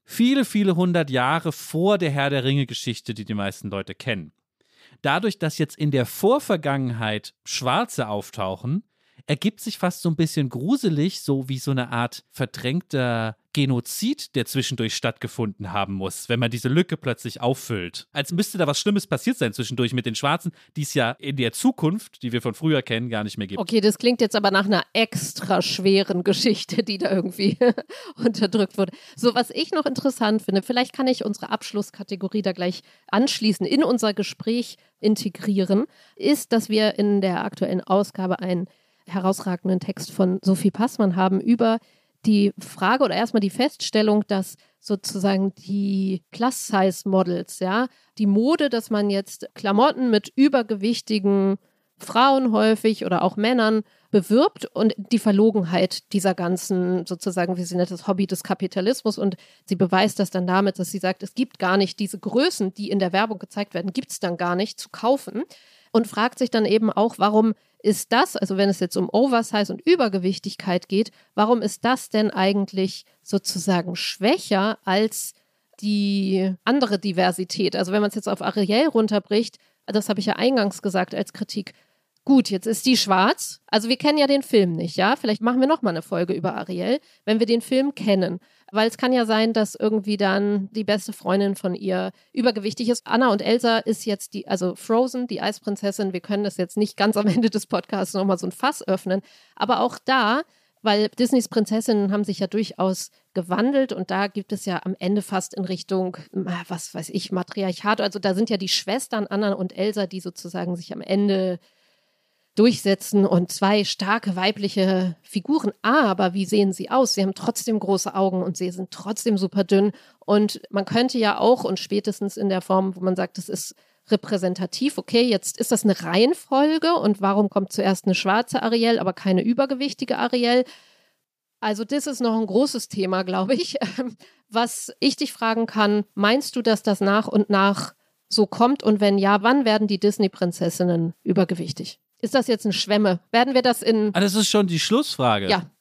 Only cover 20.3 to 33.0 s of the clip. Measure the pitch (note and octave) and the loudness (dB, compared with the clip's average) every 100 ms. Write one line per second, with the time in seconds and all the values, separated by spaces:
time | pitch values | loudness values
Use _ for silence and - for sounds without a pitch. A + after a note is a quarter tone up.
20.3 | E3 E3+ - _ - C#3+ C#3+ A#2 C3 C#3 | -2 -4 -10 _ -8 -4 0 0 -2 -6
21.3 | C#3 A#2 - B3+ - D#3 G#3+ - - B2 | -2 -2 0 0 2 0 -2 -6 -10 -4
22.3 | A#2+ A#2+ G#2+ D#3+ C#3+ - A2+ A#2+ A2 G#2+ | -2 -4 -2 0 0 0 -4 -2 -4 -4
23.3 | - G2 F#3+ F3+ A3+ G#3 G3+ A#3+ B3 A3+ | -6 -6 -6 -2 2 2 2 0 2 0
24.3 | G#3+ G3+ G3 G3+ G3 - A3 A3 - - | 2 2 2 2 0 0 -2 0 -2 -8
25.3 | - F#3 F3+ - - F#3+ G3 G3 F3+ G3 | -8 -2 0 0 0 2 2 2 0 0
26.3 | - A#3 G3 - - - G3 - F#3+ F3+ | 2 2 0 -2 -4 -4 -4 -2 0 -2
27.3 | F#3+ G3 - B3 - - - F#4+ - A#3 | 0 0 4 2 2 -4 -16 -16 -2 -2
28.3 | - G3+ G#3+ F#3+ - F#3 - - - A#3+ | 0 0 2 0 0 -4 -6 -20 -2 0
29.3 | A#3+ A#3 - D#4+ E4 C#4+ C4 C#4 - G#3+ | 2 0 -2 -2 -2 -2 0 -2 0 2
30.3 | G#3+ - F#3+ - B3 C4 - B3+ B3 G#3 | 0 0 -2 0 -2 -2 0 0 0 -2
31.3 | G#3 - - - G#3 G3+ - G3 F#3 F#3+ | -6 -6 -8 -6 -6 -6 -8 -10 -6 -4
32.3 | G#3+ F#3+ F3+ F3+ F3 - _ | -2 -2 -2 -4 -4 -12 _